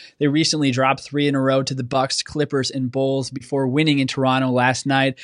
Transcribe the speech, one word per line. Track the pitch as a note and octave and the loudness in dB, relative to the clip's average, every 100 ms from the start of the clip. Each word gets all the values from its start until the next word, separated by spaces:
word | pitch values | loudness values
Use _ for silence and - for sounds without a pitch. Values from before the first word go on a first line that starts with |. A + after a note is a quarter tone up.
| - _ | -20 _
they | D3 | 0
recently | D3+ D#3 D3+ C#3 | 2 0 0 0
dropped | B2+ C3 C3+ | 2 2 0
three | - D3 C#3+ | -2 -2 0
in | |
a | C#3 | 2
row | C3 C3+ | 2 2
to | C3 | 0
the | C3+ | -4
Bucks, | B2 C3+ C3 - | -2 -2 0 -4
Clippers, | - D3+ D3 C#3 B2 | -6 -4 -2 -2 -2
and | C3+ B2+ | -4 -4
Bulls | C3+ C3+ C3+ B2 | 0 0 -2 -4
before | C3 - C#3 C3+ | -10 -6 -2 0
winning | C#3 D#3 C#3 | 2 2 2
in | C3 | 0
Toronto | C#3 C3 C3 C3 | 0 0 2 2
last | B2 B2+ B2+ C#3 | 2 2 2 0
night | C3+ C3+ C3 | 2 0 -2